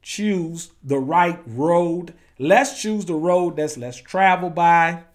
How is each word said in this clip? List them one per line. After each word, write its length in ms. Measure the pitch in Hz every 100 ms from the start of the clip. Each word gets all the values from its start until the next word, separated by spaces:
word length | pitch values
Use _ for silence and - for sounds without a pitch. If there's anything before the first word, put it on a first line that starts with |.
choose 680 | - - 214 196 165 170 - _
the 160 | 135 139
right 420 | 135 170 175 170
road. 680 | - 113 156 175 175 170 170 - _ _
Let's 420 | 135 208 262 -
choose 240 | 214 214
the 100 | 175
road 420 | 160 165 180 175 151
that's 200 | 151 151
less 200 | 123 131
traveled 580 | - 185 190 180 180
by. 480 | 160 170 170 165 175 -